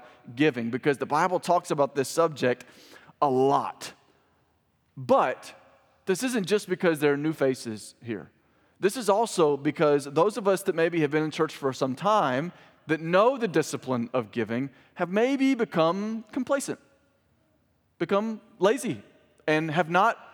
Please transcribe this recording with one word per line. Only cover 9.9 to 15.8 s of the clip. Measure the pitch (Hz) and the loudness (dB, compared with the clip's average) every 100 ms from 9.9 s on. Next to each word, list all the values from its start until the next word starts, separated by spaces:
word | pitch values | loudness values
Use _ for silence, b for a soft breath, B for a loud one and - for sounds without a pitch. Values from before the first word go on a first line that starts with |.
| 147 139 | 4 2
those | 143 196 226 | 2 2 2
of | 196 | 0
us | 190 | 0
that | - 170 | 0 0
maybe | 170 170 | 0 2
have | 147 | 0
been | 151 | 0
in | 156 | -2
church | 156 156 - | -2 -4 -2
for | 139 | -4
some | 123 135 123 | -2 -4 -2
time | 185 214 151 127 170 b b b - | 0 2 2 -2 -4 b b b -6
that | 160 | -4
know | 165 185 226 269 | 0 4 4 2
the | 226 | -2
discipline | 160 143 131 127 123 117 | -2 -2 -6 -4 -4 -2
of | 127 107 | -4 -4
giving | 120 104 117 135 b b - | -4 -4 -4 -6 b b -6
have | 175 | -2
maybe | 196 247 277 269 254 | 0 0 2 0 0
become | 226 180 | -2 2